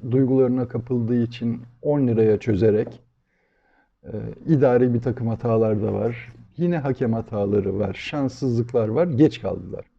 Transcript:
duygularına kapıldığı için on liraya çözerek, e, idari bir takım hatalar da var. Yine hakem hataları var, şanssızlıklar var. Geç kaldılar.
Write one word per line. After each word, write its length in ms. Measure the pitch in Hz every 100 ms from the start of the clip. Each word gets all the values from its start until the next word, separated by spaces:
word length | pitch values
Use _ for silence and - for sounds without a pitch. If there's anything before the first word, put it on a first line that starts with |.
| 123
duygularına 580 | 127 131 131 127 127 123
kapıldığı 540 | 120 120 123 113 123
için 400 | 117 120 117 117 - _
on 240 | 147 147 127
liraya 320 | 110 110 104
çözerek, 640 | - 101 110 104 110 - _ _ _ _ _ _ _ _ _ _
e, 80 | - 107 110 - -
idari 480 | 156 127 123 127
bir 60 | 117
takım 260 | 123 113 117
hatalar 540 | 110 120 110 110 107
da 100 | 104
var. 400 | 101 110 120 - - - -
Yine 220 | 175 170
hakem 340 | 139 127 123
hataları 680 | 113 113 107 101 104 95 95
var, 160 | 101
şanssızlıklar 920 | 95 - 151 135 - 135 117 117 120 110
var. 180 | 120 180
Geç 340 | 123 151 -
kaldılar. 440 | 98 92 92 98 -